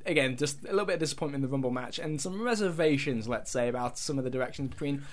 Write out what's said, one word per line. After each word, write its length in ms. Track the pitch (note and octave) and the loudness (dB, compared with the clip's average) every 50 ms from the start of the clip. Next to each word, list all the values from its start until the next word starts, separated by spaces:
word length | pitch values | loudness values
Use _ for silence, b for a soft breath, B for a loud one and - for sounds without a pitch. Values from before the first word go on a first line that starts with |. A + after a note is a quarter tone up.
| - | -2
again, 300 | G3 E3 D3+ C3+ C3 B2+ | 2 4 4 4 4 2
just 260 | B2+ D3 C#3+ C#3+ - - | 0 0 -2 -2 -4 -4
a 20 | - | 0
little 140 | - G3 G#3 | 0 2 2
bit 80 | F#3 F3+ | 2 0
of 40 | D#3+ | 0
disappointment 420 | D#3+ C#3+ - - E3 C#3+ C#3+ C#3 C#3 | 0 -2 -2 -2 -2 -2 -2 0 0
in 60 | B2+ | 0
the 40 | C#3 | 0
Rumble 180 | C3+ C3 B2 B2 | 2 2 2 0
match, 260 | B2+ B2 - - - | 0 -2 -4 -6 -6
and 220 | - D3+ D#3 C#3+ | -4 -4 -2 -2
some 220 | - F#3 F#3 G3+ A3+ | -4 -4 -4 -2 0
reservations, 840 | B3 A#3 G#3 G#3 F#3 E3 D#3+ D#3+ D#3 D3 C#3 C#3 D3 B2+ A2+ G#2+ A#2 | 0 2 2 2 2 2 4 4 6 6 4 2 2 0 0 0 -2
let's 220 | A#2+ A2 - - | -2 -2 -2 -2
say, 160 | - B2+ A#2+ A#2+ | 0 2 2 2
about 280 | A#2+ B2 B2 B2 - - | 2 0 -2 -2 -4 -4
some 200 | - - C#3+ C3+ | -4 -2 -2 0
of 60 | B2+ | 0
the 60 | B2+ | 0
directions 380 | C3 B2+ B2+ C3 - - C#3 C3 | 0 0 -2 -2 -2 -4 -6 -6
between 340 | - - D#3 C#3+ C#3+ C#3 C#3 B | -4 -4 -2 -2 -2 -2 -4 B